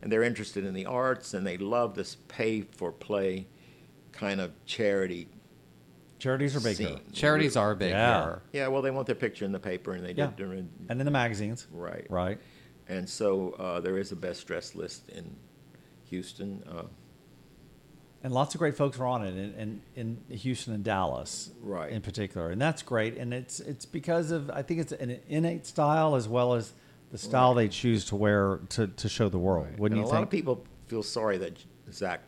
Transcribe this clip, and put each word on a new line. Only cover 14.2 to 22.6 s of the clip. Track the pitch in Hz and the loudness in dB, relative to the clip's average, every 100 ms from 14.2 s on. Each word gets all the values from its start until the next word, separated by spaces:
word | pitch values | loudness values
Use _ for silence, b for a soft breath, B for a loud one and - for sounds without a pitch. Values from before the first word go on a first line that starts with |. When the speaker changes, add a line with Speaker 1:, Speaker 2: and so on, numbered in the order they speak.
| 90 85 - | -6 -8 -6
Speaker 1:
dressed | 85 - 87 | -6 -6 -10
list | 85 - - | -10 -10 -16
in | 92 82 - - - - - B - | -16 -14 -16 -20 -20 -20 -20 B -20
Houston. | - 90 90 - 101 98 - | -8 -8 -8 -10 -10 -10 -12
Uh, | 85 85 - - - - - - - - - - - - - | -12 -12 -14 -20 -20 -20 -20 -20 -20 -20 -20 -20 -20 -20 -10
Speaker 2:
And | 131 | -2
lots | 127 135 | 2 2
of | 165 | 2
great | 160 | 0
folks | 139 143 127 | 2 0 2
are | 131 | 0
on | 123 | 0
it | 101 | -2
in, | 92 101 101 107 107 - - | -4 -6 -6 -8 -8 -12 -8
in, | 113 117 - | -6 -8 -10
in | 123 | -6
Houston | 127 123 - | -4 -4 -4
and | 107 | -4
Dallas | 101 98 90 64 - - - 120 | 0 2 2 0 -6 -10 -12 -12
Speaker 1:
Right. | 113 95 76 | -8 -6 -4
Speaker 2:
in | 107 | -6
particular. | 101 92 98 98 82 | -6 -4 -4 -4 -4
And | 92 | 0